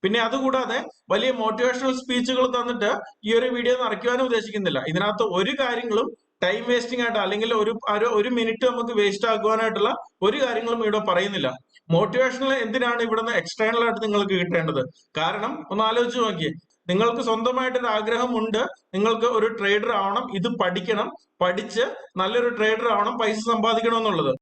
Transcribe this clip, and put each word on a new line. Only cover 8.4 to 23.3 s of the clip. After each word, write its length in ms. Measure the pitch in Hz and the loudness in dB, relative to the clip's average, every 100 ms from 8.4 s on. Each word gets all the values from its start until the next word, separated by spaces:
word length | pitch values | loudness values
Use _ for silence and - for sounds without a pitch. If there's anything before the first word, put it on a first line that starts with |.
| 226 226 254 | 0 0 0
നമുക്ക് 240 | 247 233 220 | 0 -2 2
വേസ്റ്റ് 260 | 202 196 233 | 0 0 0
ആക്കുവാനായിട്ടുള്ള 600 | 214 208 220 226 208 214 240 - _ 190 | 0 2 2 0 2 0 0 -10 _ 0
ഒരു 120 | - | 2
കാര്യങ്ങളും 360 | 262 220 233 233 | 0 0 -2 0
ഇവിടെ 160 | 214 208 196 | 0 0 2
പറയുന്നില്ല. 400 | 180 196 190 139 - _ - _ | 0 0 -2 -4 -4 _ -20 _
മോട്ടിവേഷണൽ 580 | 165 208 247 262 247 269 269 | 2 2 2 0 0 0 0
എന്തിനാണ് 360 | 220 247 247 233 226 | 0 0 0 0 0
ഇവിടുന്ന് 260 | 220 226 214 | 0 0 -2
എക്സ്റ്റേണൽ 420 | 170 - 220 233 233 | -4 -2 0 2 0
ആയിട്ട് 140 | 214 | 0
നിങ്ങൾക്ക് 320 | 214 208 196 190 | 0 0 2 0
കിട്ടേണ്ടത്? 420 | 175 175 165 139 131 _ _ - | 0 0 0 -2 -4 _ _ -4
കാരണം 340 | 165 202 220 311 - | -2 -2 -6 -8 -6
ഒന്ന് 100 | 196 220 | -2 0
ആലോചിച്ച് 320 | 233 240 214 | 2 0 0
നോക്കിയേ, 280 | 220 175 151 - _ _ - | -2 -2 -4 -6 _ _ -2
നിങ്ങൾക്ക് 320 | 185 233 233 240 | 2 2 2 0
സ്വന്തമായിട്ടൊരു 640 | 226 233 254 254 254 240 214 | 0 0 0 0 -2 0 -2
ആഗ്രഹമുണ്ട്, 680 | 214 233 254 240 220 214 277 - _ | 0 0 0 0 0 0 -2 -6 _
നിങ്ങൾക്ക് 360 | 185 220 220 233 226 | 0 2 2 2 2
ഒരു 100 | 220 220 | 0 0
ട്രേഡർ 320 | 202 208 202 214 | 2 2 2 0
ആവണം, 240 | 196 226 247 196 | 0 -2 -2 -2
ഇത് 100 | 226 233 | -2 0
പഠിക്കണം, 480 | 180 185 185 208 220 - _ _ | 0 0 -2 -2 -2 -6 _ _
പഠിച്ച് 420 | 180 185 214 214 226 - - 180 | 0 0 -4 -2 -2 -2 -10 -2
നല്ലൊരു 300 | 190 233 240 214 | 0 2 2 2
ട്രേഡർ 280 | 214 220 233 | 2 2 2
ആവണം, 220 | 208 208 240 | 2 0 0
പൈസ 200 | 214 | 0